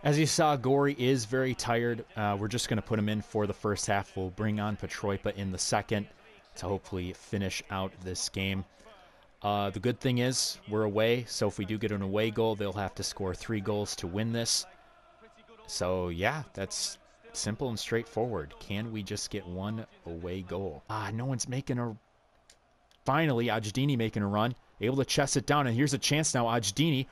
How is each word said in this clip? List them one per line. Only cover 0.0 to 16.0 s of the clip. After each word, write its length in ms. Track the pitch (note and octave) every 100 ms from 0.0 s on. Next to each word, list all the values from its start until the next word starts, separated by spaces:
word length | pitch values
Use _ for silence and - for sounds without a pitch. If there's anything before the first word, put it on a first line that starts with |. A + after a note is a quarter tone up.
As 160 | D3+ D3
you 80 | D#3
saw, 300 | - D#3 C#3+
Gori 380 | B2 C#3 C#3+ C#3+
is 280 | B2+ C3+ G#2+
very 280 | C3 C3
tired. 500 | A#2+ - A#2 A#2+ A#2 - -
Uh, 200 | G#2 G2+
we're 100 | G#2
just 200 | A#2 -
gonna 140 | A2+
put 160 | - A2
him 100 | G#2
in 120 | G#2+
for 260 | - A2 G#2
the 60 |
first 340 | - G#2+ G2 -
half. 300 | G2+ F#2 -
We'll 140 | F#2
bring 300 | F2+ G#2+ G#2+
on 160 | G#2 G#2
Petrojpa 580 | F#2+ - G#2 G2 G#2+
in 160 | G2 G2
the 80 | F#2
second 480 | - A2 - G#2+ G2+ - - - - -
to 100 | F2+
hopefully 460 | F#2+ - F#2+ F2+
finish 500 | F2 - G#2 F#2+ - -
out 220 | G2 F#2+ -
this 260 | F#2 F2+ -
game. 360 | - G2 G2 F#2+ - - - - - - _
Uh, 300 | G#2 G#2 G2+
the 80 | G2
good 220 | A2 A#2
thing 180 | C3+ B2
is 400 | B2 B2+ - - -
we're 140 | G#2+
away, 420 | G#2+ G#2 A2 A#2+ A#2
so 180 | - G#2+
if 120 | -
we 60 |
do 140 | G2 G#2+
get 140 | A2
an 100 | G#2
away 280 | F#2+ G2+ A2+
goal, 260 | A2 A2+ G#2
they'll 160 | G2+
have 220 | G2 F#2+ -
to 80 |
score 300 | F#2+ - F#2+
three 260 | F2+ - A2
goals 340 | G2+ G#2 G#2 -
to 100 | F2+
win 260 | F#2+ A2+
this. 340 | A#2 A#2 - - - - - - - A3+ - - - -
So, 400 | - F2+ F#2